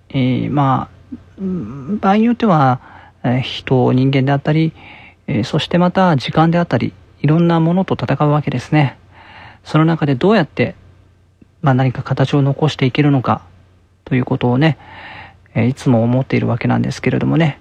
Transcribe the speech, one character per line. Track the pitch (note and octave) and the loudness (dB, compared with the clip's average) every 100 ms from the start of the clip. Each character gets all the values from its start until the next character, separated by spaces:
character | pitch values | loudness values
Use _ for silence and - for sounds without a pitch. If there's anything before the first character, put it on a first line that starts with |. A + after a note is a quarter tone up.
| _ | _
え | C#3 B2+ A#2+ A2+ | -2 0 0 -2
ー、 | |
ま | D3 C3+ B2+ - | 0 0 0 -4
あ、 | - - B3+ - - | -14 -20 -20 -18 -10
う | |
ん、 | F#3+ F3+ G#2 C#3 C3 G#3 | -6 -6 -8 -10 -8 -2
場 | G3 | 0
合 | G#3+ | 2
に | |
よ | A#3 | 2
っ | A#3 | 0
て | A3 | 2
は、 | D#3 C3 B2+ - - - _ | 2 2 0 -6 -20 -20 _
え | B2 B2+ | -2 -2
ー、 | |
人、 | - - - C3 B2 | -4 -8 -2 2 2
人 | B2+ C3+ | 2 2
間 | C3+ | 0
で | C3+ | 0
あ | C#3+ | 0
っ | |
た | - | 0
り、 | D#3+ D#3+ - - - - _ - | 0 0 -4 -20 -20 -20 _ -6
え | D#3+ | -4
ー、 | |
そ | - D#3 | -2 -4
し | - | -2
て | F3 | 0
ま | F3+ | 0
た | F#3+ F#3 C3+ | 2 2 0
時 | - | 0
間 | D#3+ E3 | 0 2
で | E3+ | 2
あ | |
っ | F3 | 0
た | A#2 | -2
り、 | A#2 - - - | -4 -8 -20 -4
い | D3 | 0
ろ | E3 | 2
ん | E3+ | 4
な | E3 | 2
も | E3 | 2
の | F#3 | 0
と | F#3 C3 | 0 -2
戦 | B2+ C#3 D3 | -2 0 2
う | |
わ | D3 | 0
け | - | -2
で | B2 | -6
す | - | 0
ね。 | D3+ C3 - - - - - - - - | 0 0 -4 -20 -20 -20 -20 -20 -20 -2
そ | D#3 | 2
の | |
中 | D#3+ D#3+ C#3+ | 2 0 -2
で | B2 | 0
ど | F#3 | 2
う | A3 | 2
や | |
っ | - | 0
て、 | - A#2+ - - - _ _ _ _ _ - | -2 -4 -4 -20 -20 _ _ _ _ _ -4
ま | C#3+ | 0
あ、 | |
何 | B2+ C3 | 2 0
か | - | -2
形 | - C3 C3+ | -6 -2 0
を | D3 | 2
残 | C#3 C3+ D3+ | 0 0 -2
し | - | 0
て | C3 | -2
い | |
け | - | 2
る | D3 | 2
の | C3+ | 2
か | A2+ G#2+ - - _ _ _ _ - | 0 -4 -6 -20 _ _ _ _ -4
と | B2+ | -2
い | |
う | - | -2
こ | B2+ | -2
と | B2 | 0
を | B2+ | 2
ね、 | D#3+ - - - - - - - _ | 2 0 -10 -20 -20 -20 -20 -20 _
え | - | -2
ー、 | A#2+ | -2
い | |
つ | - C#3+ | 0 0
も | A2+ | 2
思 | A#2 B2+ | 2 0
っ | |
て | C3+ A#2+ | 0 -2
い | |
る | A#2 | -2
わ | A#2+ | -2
け | A#2+ | -2
な | A#2 | -2
ん | |
で | B2+ | -2
す | - | -4
け | C3 | -4
れ | B2+ | -2
ど | C3 | 0
も | D3 | 0
ね | D#3 - | 0 -2